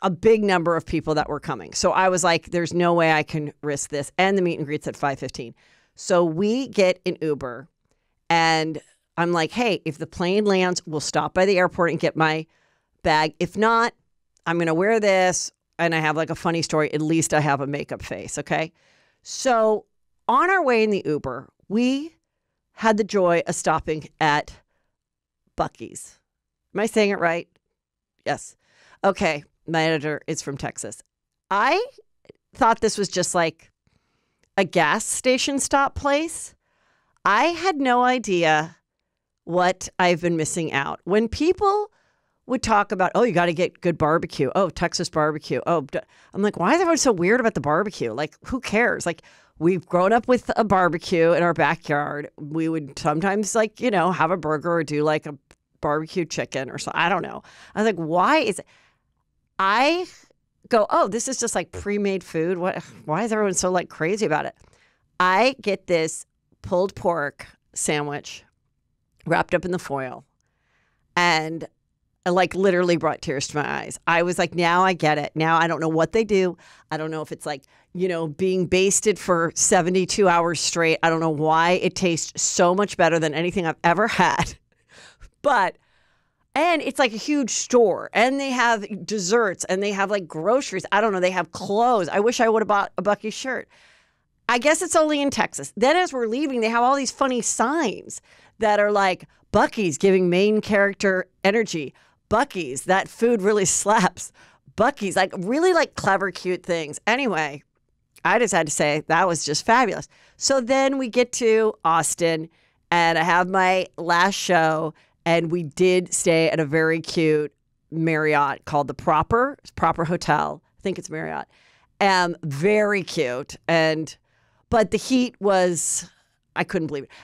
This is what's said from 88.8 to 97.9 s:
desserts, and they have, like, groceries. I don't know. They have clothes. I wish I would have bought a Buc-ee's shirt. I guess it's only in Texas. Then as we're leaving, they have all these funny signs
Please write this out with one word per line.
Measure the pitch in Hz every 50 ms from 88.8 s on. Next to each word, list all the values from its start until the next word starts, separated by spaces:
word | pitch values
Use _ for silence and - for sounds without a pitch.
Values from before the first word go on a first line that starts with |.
| 208 - 214 175 170
desserts, | - 208 214 180 175 226 240 226 190 160 - -
and | - 185 190
they | 202 208
have, | 196 196 196 190
like, | 208 202 170
groceries. | 151 - 156 165 202 247 285 - - 190 180 - -
I | 190 208
don't | 220 220
know. | 190 185
They | 180 185
have | 185 180 165 -
clothes. | - - 185 196 202 220 233 254 247 202 170 135
I | 156 196
wish | 208 240 240 -
I | 226 226
would | 214 220
have | 214 196
bought | 208 202 190 - - -
a |
Buc-ee's | 180 208 - - - 214
shirt. | - - - 269 240 - - - _ _ _ _ _ _ _ _ _ _ _ _ _ _ _ -
I | 240 247
guess | 254 294 320 -
it's | 381 311 -
only | 330 311 302 302 285
in | 285 277
Texas. | - 226 - - - - 139 - -
Then | 202 233 269 320
as | 370 359 311
we're | 269 254 233
leaving, | 214 233 277 311 269 254 233
they | 220 220
have | 233 240
all | 240 254 277
these | 277 262 220
funny | - - 269 262 254 233
signs | - - - - 226 247 302 339 285 220